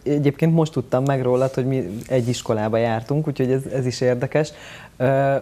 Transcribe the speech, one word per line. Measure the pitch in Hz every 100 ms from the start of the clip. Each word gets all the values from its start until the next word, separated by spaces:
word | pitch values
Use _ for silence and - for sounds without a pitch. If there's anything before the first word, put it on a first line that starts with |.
egyébként | - 147 143 139 165
most | 165 156
tudtam | 135 120 127
meg | 139 135
rólad, | 123 127 131
hogy | 135 127
mi | 131 87 107 -
egy | 131 120
iskolába | 120 - 110 107 113
jártunk, | 117 113 117 143 151
úgyhogy | 139 127
ez, | 131 135
ez | 135 127
is | -
érdekes, | 123 123 131 147 156 - - - - -
ö, | 131 135 139 139